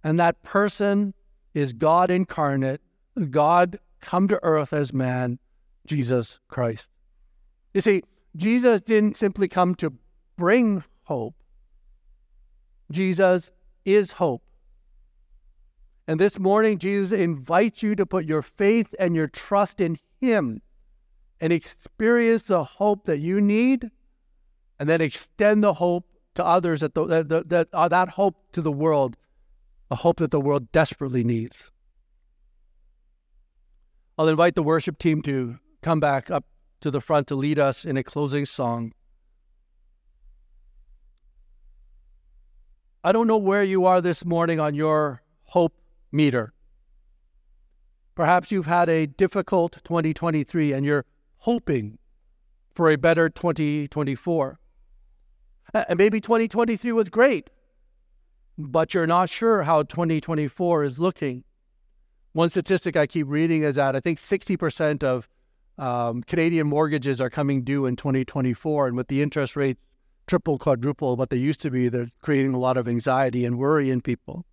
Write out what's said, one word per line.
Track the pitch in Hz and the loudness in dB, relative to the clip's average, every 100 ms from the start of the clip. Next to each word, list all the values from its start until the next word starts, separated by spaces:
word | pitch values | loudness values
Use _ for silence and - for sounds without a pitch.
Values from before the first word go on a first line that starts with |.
And | 156 165 | 0 2
that | 170 - | 2 0
person | - 196 208 - 202 202 202 - _ _ _ | -4 0 0 0 0 0 -2 -8 _ _ _
is | 151 139 | -4 -4
God | 113 156 170 175 | 0 2 4 2
incarnate, | 180 190 - 147 139 131 139 _ _ _ - 156 | 0 -2 -2 -2 0 -2 -6 _ _ _ -8 -2
God | 147 147 175 180 202 _ _ | 2 4 4 2 -2 _ _
come | - 180 196 | -4 0 0
to | 202 | 0
earth | 170 156 143 | 2 0 0
as | 151 135 | -2 -2
man, | 135 127 127 123 120 _ _ _ _ - | -2 -2 -2 -4 -6 _ _ _ _ -6
Jesus | 151 123 127 113 - _ | -4 0 0 -2 -14 _
Christ. | - 117 110 - _ _ _ _ _ _ _ _ | -4 -4 -4 -14 _ _ _ _ _ _ _ _
You | 196 | 0
see, | 220 196 - _ _ 156 | 2 0 -2 _ _ -4
Jesus | 202 240 247 214 | 0 4 4 2
didn't | 196 220 214 - | 2 2 2 0
simply | 202 196 190 | -4 -2 -2
come | - 180 180 | 2 0 0
to | 160 131 _ _ _ - | -6 -8 _ _ _ -4
bring | 175 240 226 196 - _ | 2 4 2 -2 -6 _
hope. | - 139 110 - _ _ _ _ _ _ _ _ _ _ _ _ _ _ _ | -8 -8 -8 -12 _ _ _ _ _ _ _ _ _ _ _ _ _ _ _
Jesus | 151 190 180 185 180 - _ _ _ | -2 -2 4 4 4 -2 _ _ _
is | - 208 190 | 2 2 2
hope. | - 170 120 _ _ _ _ _ _ _ _ _ - _ _ _ _ - _ - | -2 -2 -2 _ _ _ _ _ _ _ _ _ -20 _ _ _ _ -20 _ -6
And | 160 | 0
this | 202 196 | 0 2
morning, | 190 208 220 196 | 0 2 2 0
Jesus | 180 202 190 | -2 -2 -2
invites | 208 170 147 127 170 220 - | 0 -2 -4 0 2 2 -2
you | 214 | -4
to | 208 | -2
put | 185 185 160 | -2 -2 -2
your | 156 | -4
faith | - - 202 233 214 - | -4 0 2 2 0 -2
and | 185 | 0
your | 165 156 | 0 -2
trust | - - 202 202 - | -6 -2 0 0 -2
in | 170 160 _ _ | -4 -4 _ _
Him | 262 214 131 107 _ _ _ _ _ _ _ _ | 0 0 -2 -8 _ _ _ _ _ _ _ _
and | 165 | -2
experience | 170 - - - - 220 240 233 226 | -2 -2 -20 -20 -4 0 2 2 0
the | - 180 | 0 -2
hope | 135 - 208 208 | -2 -2 -2 0
that | - 147 | -2 -4
you | 160 196 | 0 0
need, | 202 214 247 262 226 _ _ _ _ _ _ _ _ _ | 2 2 2 0 -4 _ _ _ _ _ _ _ _ _
and | 143 | 0
then | 165 | 0
extend | 156 - - - 208 214 | 0 -4 -16 0 2 4
the | 208 | 2
hope | 180 175 175 - _ _ | 2 0 -2 -6 _ _
to | - | -4
others, | 170 175 175 156 | 2 2 2 -2
that, | 156 | -2
the, | 165 165 | -2 0
that, | 160 151 | 0 0
that, | 160 160 | -2 0
that, | 175 165 | 0 0
uh, | 175 170 | 0 2
that | 175 180 | 2 0
hope | - 196 - _ | 0 -2 -2 _
to | - | -4
the | 156 | -4
world, | 143 160 147 131 120 _ _ _ _ _ _ _ | 0 0 2 0 -4 _ _ _ _ _ _ _
a | |
hope | 120 170 170 | -2 0 0
that | 156 | -2
the | 156 | 0
world | 139 143 120 | 0 -2 0
desperately | 156 156 - 139 127 | 0 0 -4 -4 -2
needs. | 117 117 113 - - _ _ _ _ _ _ _ _ _ _ _ _ _ _ _ _ _ _ _ _ _ _ _ _ - | 0 -2 -6 -14 -20 _ _ _ _ _ _ _ _ _ _ _ _ _ _ _ _ _ _ _ _ _ _ _ _ 0
I'll | 160 | 0
invite | 160 175 | 4 2
the | 175 | 2
worship | 151 160 180 151 | 0 0 -2 -2
team | 170 156 | -2 0
to | 143 135 123 120 _ _ | -2 -4 -4 -10 _ _
come | 156 160 | -2 0
back | 147 139 - | 0 -2 -4
up | 156 - _ _ _ | -8 -8 _ _ _
to | 151 | -6
the | 135 | -6
front | - 151 135 | 0 0 0
to | |
lead | 135 147 151 | -4 -2 0
us | 139 131 | 0 -2
in | 165 135 | -6 -6
a | |
closing | 123 147 143 143 | -4 -6 -4 -4
song. | 143 - 123 117 117 _ _ _ _ _ _ _ _ _ _ _ _ _ - _ _ _ _ _ _ - _ _ _ _ _ _ - - - - _ _ _ _ _ _ _ _ _ _ | -6 -6 -4 -4 -8 _ _ _ _ _ _ _ _ _ _ _ _ _ -20 _ _ _ _ _ _ -20 _ _ _ _ _ _ -20 -20 -20 -20 _ _ _ _ _ _ _ _ _ _
I | 170 | 0
don't | 220 226 | 2 4
know | 220 | 2
where | 190 202 | 2 2
you | 196 190 185 | 2 2 4
are | 185 | 4
this | 175 165 | 2 -4
morning | 175 170 170 160 | -2 0 0 0
on | 151 | -2
your | 143 156 151 151 123 _ _ | 0 0 0 0 -6 _ _
hope | _ 180 170 _ _ _ _ | _ 0 0 _ _ _ _
meter. | 143 147 123 110 _ _ _ _ _ _ _ _ _ _ _ _ _ _ _ _ | 2 2 2 -6 _ _ _ _ _ _ _ _ _ _ _ _ _ _ _ _
Perhaps | - 160 180 170 | -2 2 2 2
you've | 196 156 | -4 0
had | 175 170 | 2 2
a | 160 151 | 2 0
difficult | - 190 202 - 190 170 - | 0 0 0 0 0 0 -6
twenty | - 170 160 | -4 -2 0
twenty-three | 151 170 156 143 175 147 | -2 -2 -2 -2 -2 0
and | 135 143 | 0 0
you're | 147 - _ _ _ | 0 -2 _ _ _
hoping | - 240 - 135 104 110 _ _ _ _ _ _ _ | -4 -4 -2 -4 -4 -14 _ _ _ _ _ _ _
for | - 165 | 0 2
a | 147 | 4
better | 165 165 165 | 2 4 0
twenty | - 170 151 147 147 143 | 0 -4 -2 -2 -4 -6
twenty-four. | 151 139 131 - 165 135 - _ _ _ _ _ _ _ _ _ _ - | -6 -4 -4 -4 -2 -4 -8 _ _ _ _ _ _ _ _ _ _ -6
Uh, | 220 - | -4 -2
and | 175 | 2
maybe | 208 214 | 2 2
twenty | 208 226 226 | 0 0 2
twenty-three | 214 233 220 240 | 0 -2 -2 -2
was | 226 196 | 0 0
great, | 214 262 196 - _ _ _ _ _ _ _ _ _ _ - | 4 4 2 -6 _ _ _ _ _ _ _ _ _ _ -16
but | 147 151 160 | -4 -2 0
you're | 190 165 | 0 2
not | 175 180 | 2 0
sure | - 226 214 | 0 0 2
how | 151 160 | 2 0
twenty | 143 - 165 160 | 0 -4 -2 -2
twenty-four | 156 160 147 - 175 165 | -2 -4 -4 -4 0 0
is | 143 127 | -2 -2
looking. | 180 - 143 127 - _ _ _ _ _ _ _ _ | -4 -2 -8 -8 -16 _ _ _ _ _ _ _ _
One | 156 170 | 0 0
statistic | 185 - 190 185 160 | 0 0 -2 0 0
I | 147 | 0
keep | 170 139 | -2 -2
reading | 147 165 160 | 0 2 2
is | 151 | 0
that | 135 139 | 2 0
I | 135 | 0
think | 175 156 | -2 -4
sixty | - 196 - 180 | -4 -4 -2 -2
percent | 160 - 156 147 | -2 -2 -2 0
of, | 135 127 - _ _ _ _ - | -2 -2 -6 _ _ _ _ -10
um, | 131 120 120 120 | -6 -4 -4 -6
Canadian | - - 165 170 147 | -4 0 0 2 0
mortgages | 147 156 147 131 127 | 0 0 0 -2 -2
are | 127 | -4
coming | - 139 139 | -2 -2 -2
due | 123 139 131 | -2 -2 -2
in | 123 | -2
twenty | 143 131 | -2 -2
twenty-four, | 127 143 127 117 160 151 131 | -2 -2 -2 -2 -4 -2 -2
and | 120 | -2
with | 127 | -4
the | 139 | -2
interest | 147 151 135 147 | -2 -2 -4 -2
rates | 139 123 _ _ _ _ - | -4 -4 _ _ _ _ -2
triple, | 180 - 139 | -2 0 -2
quadruple | - 123 131 135 135 123 | 0 0 -2 -4 -4 -2
what | 131 | -2
they | 127 | -2
used | 139 151 | -2 -4
to | 156 | -4
be, | 127 123 | -2 -2
they're | 120 120 _ | -2 -8 _
creating | - 139 135 | -2 0 2
a | 127 | 0
lot | 127 127 | 0 0
of | 120 | -2
anxiety | 120 127 131 131 123 | -2 0 0 0 -2
and | 120 120 | -2 -2
worry | 139 156 135 | 0 2 2
in | 127 | -2
people. | 123 120 - 175 - | -2 -8 -8 -14 -14